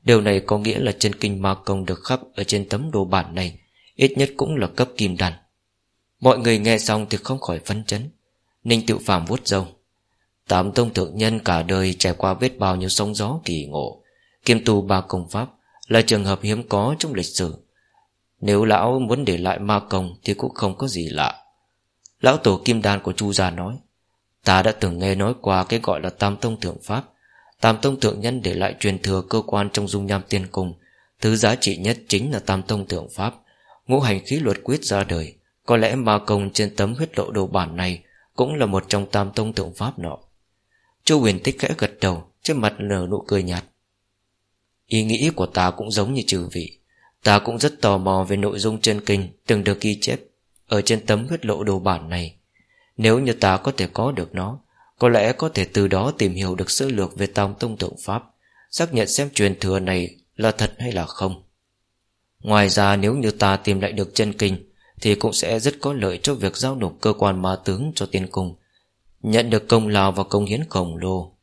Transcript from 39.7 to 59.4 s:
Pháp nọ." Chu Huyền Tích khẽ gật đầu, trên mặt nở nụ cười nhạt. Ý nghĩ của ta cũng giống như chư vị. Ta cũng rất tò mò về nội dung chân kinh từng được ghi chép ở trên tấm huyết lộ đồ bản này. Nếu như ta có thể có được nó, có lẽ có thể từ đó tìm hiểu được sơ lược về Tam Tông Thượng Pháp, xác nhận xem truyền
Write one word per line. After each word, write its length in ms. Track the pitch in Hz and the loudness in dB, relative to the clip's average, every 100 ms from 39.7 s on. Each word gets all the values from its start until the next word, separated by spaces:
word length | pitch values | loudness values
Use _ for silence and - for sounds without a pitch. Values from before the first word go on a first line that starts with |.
Pháp 240 | 90 113 - | -6 -8 -6
nọ." 200 | 85 69 _ _ _ _ _ _ _ _ | -10 -10 _ _ _ _ _ _ _ _
Chu 160 | - 151 | 2 4
Huyền 200 | 113 92 | 4 2
Tích 140 | 139 135 | -2 -2
khẽ 100 | - 165 | -4 -2
gật 120 | 104 - | -4 0
đầu, 240 | - 85 - _ | -2 -2 -8 _
trên 180 | - 147 | -4 0
mặt 140 | 107 - | -2 -2
nở 280 | 104 98 90 | -4 -2 -2
nụ 140 | 98 - | -4 -2
cười 140 | 101 | -2
nhạt. 220 | 90 87 - _ _ _ _ _ _ _ _ _ _ _ _ | 0 -6 -8 _ _ _ _ _ _ _ _ _ _ _ _
Ý 180 | 110 | 0
nghĩ 260 | 110 110 151 - | 0 0 0 0
của 100 | 92 | -2
ta 240 | 95 90 | 2 0
cũng 200 | - 110 | -2 -4
giống 240 | 104 101 | -2 0
như 80 | 135 - | -2 -2
chư 220 | 95 87 | -2 -4
vị. 260 | 87 80 - _ _ _ _ | -8 -10 -14 _ _ _ _
Ta 160 | 107 101 | 4 4
cũng 200 | 117 117 | 4 0
rất 220 | 147 - | -2 2
tò 180 | 107 98 | 2 4
mò 280 | 95 95 92 | 2 0 2
về 80 | 101 | 0
nội 220 | 101 101 | 0 0
dung 220 | 110 110 | -2 0
chân 200 | 113 104 | 0 0
kinh 280 | - 101 95 - - | 0 0 0 -8 0
từng 180 | 107 | 2
được 160 | 101 98 | 2 0
ghi 180 | 107 101 | -2 -2
chép 200 | - 127 - _ _ _ _ | -2 -4 -8 _ _ _ _
ở 160 | 107 | 0
trên 240 | 98 110 - | 2 2 2
tấm 200 | 107 123 | 0 0
huyết 180 | 165 107 | -4 -2
lộ 180 | 82 | -2
đồ 140 | 104 95 | 0 0
bản 300 | 95 85 80 | 0 -2 -4
này. 280 | 90 82 - _ _ _ _ _ - | -6 -6 -12 _ _ _ _ _ 2
Nếu 220 | 110 117 | 4 4
như 140 | 135 | 2
ta 240 | 110 98 95 | 2 2 2
có 160 | 139 127 | 0 -2
thể 120 | 90 | -4
có 200 | - 123 | -2 -2
được 220 | 131 85 | -4 -6
nó, 260 | 92 95 131 _ _ _ _ | -6 -8 -10 _ _ _ _
có 100 | 120 | 4
lẽ 240 | 117 107 | 6 4
có 160 | 127 160 | 0 -2
thể 160 | 127 | -2
từ 240 | 90 104 98 | 0 2 2
đó 240 | 95 120 151 | 2 0 0
tìm 160 | 101 | -2
hiểu 200 | 90 95 | 0 -4
được 160 | 92 92 | -4 -2
sơ 180 | - 135 | -2 -2
lược 300 | 113 92 - | -2 -4 -4
về 80 | 98 | -4
Tam 280 | - 101 | 0 -2
Tông 220 | 101 120 107 | -2 -8 -6
Thượng 200 | 90 - | -8 -8
Pháp, 200 | - 110 - _ _ _ _ | -6 -8 -8 _ _ _ _
xác 240 | - 170 | -4 0
nhận 120 | 123 98 | 0 0
xem 240 | - 143 | 0 -2
truyền 240 | - | 0